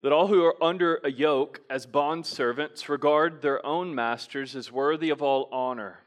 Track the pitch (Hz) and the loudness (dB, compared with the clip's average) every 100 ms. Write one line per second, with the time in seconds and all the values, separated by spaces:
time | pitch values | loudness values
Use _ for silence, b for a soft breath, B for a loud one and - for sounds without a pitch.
0 | 139 151 190 196 165 165 165 180 175 165 | 4 4 6 6 4 4 0 2 0 0
1 | 143 127 151 135 - - _ 135 123 143 | -2 0 2 2 0 -6 _ -10 -2 -2
2 | 143 165 160 - 123 120 151 - - 143 | 0 -2 -8 -4 -2 -2 -6 -8 -6 0
3 | 147 151 165 160 143 135 - 160 180 139 | 2 4 2 0 -2 -2 -2 -4 -4 -2
4 | 117 117 - 143 135 131 113 123 139 160 | -2 -4 -6 -10 -8 -10 -8 -2 0 0
5 | 160 143 143 135 135 127 127 123 101 90 | 0 0 2 0 -2 -4 -4 -6 -10 -14